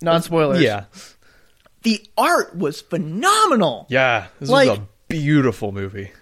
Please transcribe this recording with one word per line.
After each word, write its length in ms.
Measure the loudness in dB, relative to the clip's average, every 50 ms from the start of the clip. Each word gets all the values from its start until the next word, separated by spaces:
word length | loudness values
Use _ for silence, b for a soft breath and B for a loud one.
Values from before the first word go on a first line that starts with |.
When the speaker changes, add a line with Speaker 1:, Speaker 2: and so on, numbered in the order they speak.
Speaker 1:
Non-spoilers. 600 | -2 0 0 0 0 0 0 0 2 2 2 2
Speaker 2:
Yeah. 240 | 2 2 0 -2 -8 -12 B B B B B B B B B B B B B B B B _ _ -2
Speaker 1:
The 220 | -2 -2 -2 -4 _ _
art 400 | -2 0 2 2 0 -2 -4 -6
was 240 | -6 -6 -6 -6 -8
phenomenal. 1040 | -10 -8 -6 -6 -6 -6 -6 -2 0 0 2 4 2 2 2 2 2 0 -2 -4 -6 -2
Speaker 2:
Yeah. 380 | 0 2 2 2 2 0 -4 -6 -14 -10
This 80 | -2 2
Speaker 1:
Like, 180 | 2 4 4 4
Speaker 2:
was 100 | 2 -2
a 80 | -6 -12 _ _ _ -10
beautiful 640 | -8 -4 0 2 2 4 4 2 0 -2 -6 -8 -6
movie. 400 | -6 -8 -8 -8 -10 -14 -14 -16 -20